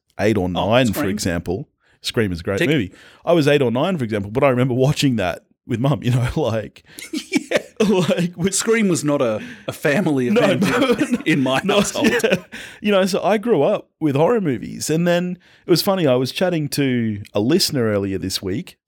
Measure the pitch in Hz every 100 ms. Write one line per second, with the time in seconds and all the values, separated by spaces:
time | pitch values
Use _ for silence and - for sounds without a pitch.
0 | _ - 101 104 90 87 90 117 123 95
1 | 98 104 98 85 87 92 151 _ _ _
2 | - - 107 87 85 98 170 156 90 -
3 | - - - 175 143 143 123 117 165 180
4 | 120 104 98 113 143 123 131 120 131 151
5 | 143 117 90 - - _ - 117 139 101
6 | 120 127 120 - 131 110 104 - _ -
7 | - 311 - 381 - - - - 208 196
8 | 160 196 175 175 180 190 - 226 202 156
9 | 147 143 123 107 - - - - 160 139
10 | 175 139 123 214 214 180 196 240 262 220
11 | 269 240 - 151 127 131 190 202 196 -
12 | - 480 233 180 - - - - 208 196
13 | 190 180 165 214 240 185 147 202 - -
14 | 156 135 165 240 180 120 - 110 - 156
15 | 175 175 180 180 _ _ - 165 - 190
16 | 156 123 131 - 180 170 147 - 139 123
17 | 113 104 104 110 110 175 - 147 113 104
18 | 98 95 95 - 95 92 90 -